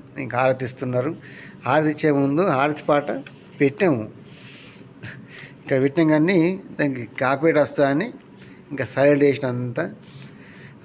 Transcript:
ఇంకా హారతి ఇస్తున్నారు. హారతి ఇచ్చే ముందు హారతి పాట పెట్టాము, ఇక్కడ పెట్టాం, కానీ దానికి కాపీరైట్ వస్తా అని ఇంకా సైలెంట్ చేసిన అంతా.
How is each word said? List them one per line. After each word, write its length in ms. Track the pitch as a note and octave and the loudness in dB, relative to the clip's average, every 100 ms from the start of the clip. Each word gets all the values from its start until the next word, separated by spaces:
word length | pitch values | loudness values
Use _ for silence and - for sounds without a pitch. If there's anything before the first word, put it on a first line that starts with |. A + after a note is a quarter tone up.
| - - | -12 -12
ఇంకా 120 | C3 A#2+ | -6 0
హారతి 260 | C3 B2+ B2+ | 0 0 -4
ఇస్తున్నారు. 420 | - B2+ B2 C3 F3+ - - - - A#2+ | -8 -4 -4 -4 -6 -14 -20 -20 -10 0
హారతి 240 | D3 D#3 D3+ | 2 2 0
ఇచ్చే 160 | D#3 C#3+ | 0 2
ముందు 260 | C#3 C#3+ F#3+ C3 | 2 2 2 2
హారతి 280 | D3 D3+ - | 0 -2 0
పాట 160 | D3 C#3 C4+ - - - - | 0 0 -6 -8 -18 -20 0
పెట్టాము, 400 | C#3+ C3+ F#3+ B2+ G#2+ - - - - - - - - - - - - - - - | 0 2 0 0 -4 -14 -20 -20 -20 -20 -20 -20 -20 -18 -18 -18 -20 -20 -20 -20
ఇక్కడ 180 | - C3+ C#3 | -2 0 2
పెట్టాం, 220 | C#3 D#3+ D3+ | 2 2 4
కానీ 220 | D#3+ G3 E3 F#3+ - - | 4 4 2 -2 -8 -4
దానికి 260 | D3 B2+ A2+ - | -4 -4 -8 -4
కాపీరైట్ 400 | B2+ C3+ D#3+ D3+ | -2 2 2 2
వస్తా 220 | C3+ - C#3 | 2 2 2
అని 160 | C#3 A#3 - - - - - - | 2 -4 -8 -20 -20 -20 -20 -12
ఇంకా 120 | C3+ B2 | -8 -6
సైలెంట్ 300 | - C#3+ C#3+ | 2 4 6
చేసిన 220 | C#3+ B2 B2+ | 4 2 -2
అంతా. 300 | B2 B2 A#2+ F3 - - - - - - - - - | -4 -6 -6 -6 -10 -20 -20 -20 -20 -20 -20 -20 -14